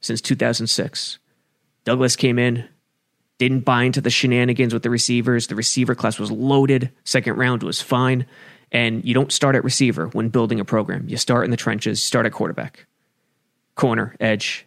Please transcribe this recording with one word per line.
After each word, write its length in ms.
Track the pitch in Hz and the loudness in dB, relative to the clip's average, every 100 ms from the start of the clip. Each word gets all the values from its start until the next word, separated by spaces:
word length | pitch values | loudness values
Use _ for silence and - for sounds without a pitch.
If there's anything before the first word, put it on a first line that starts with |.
since 200 | - 117 | -6 -6
two 140 | - 131 | -2 0
thousand 320 | 117 120 113 | 0 0 -2
six. 500 | - - - - - _ _ _ _ _ _ | -2 -4 -6 -10 -12 _ _ _ _ _ _
Douglas 320 | - 127 127 - | -2 2 2 2
came 220 | 131 120 | 2 2
in, 320 | 123 117 - _ _ _ _ _ _ _ | 2 0 -6 _ _ _ _ _ _ _
didn't 220 | 127 131 | 0 2
buy 220 | - 123 | 2 2
into 180 | 127 131 | 2 0
the 100 | - | 0
shenanigans 600 | - 131 123 123 123 123 | 0 2 2 2 2 0
with 120 | 117 | 0
the 80 | 120 | 0
receivers. 560 | 120 - 120 120 120 - | 0 0 0 2 0 -2
The 80 | 104 | -4
receiver 400 | 113 131 123 117 | -2 0 0 0
class 240 | 113 107 | -2 -2
was 100 | 107 | -6
loaded. 640 | 110 131 139 135 131 127 - | -2 2 4 4 2 0 -8
Second 340 | - 131 117 - | -2 -2 0 0
round 260 | 127 120 | 0 0
was 180 | 98 - | -4 -6
fine. 460 | - 123 127 127 127 - - - _ | -2 0 2 0 -2 -12 -20 -20 _
And 340 | 120 117 113 123 | -2 0 -2 0
you 80 | |
don't 180 | 123 135 | 0 2
start 240 | - 143 131 | 0 2 2
at 80 | |
receiver 440 | 127 - 127 76 120 | 0 2 2 0 -4
when 220 | 110 113 | -4 0
building 300 | 123 113 113 | 0 0 -2
a 60 | 95 | 0
program. 420 | 113 101 92 - | -2 -2 -6 -6
You 100 | 123 | -4
start 280 | - 123 95 | 0 2 2
in 60 | |
the 60 | 120 | 0
trenches, 420 | - 107 110 104 | -2 -2 -2 -2
you 40 | - | 0
start 200 | 123 113 | 0 0
at 60 | |
quarterback, 560 | - 90 69 - - _ _ _ _ _ _ _ _ _ - | -2 -4 -4 -10 -14 _ _ _ _ _ _ _ _ _ -2
corner, 400 | 131 113 107 - | 0 0 -2 -2
edge, 460 | 113 107 - - | -2 0 -4 -8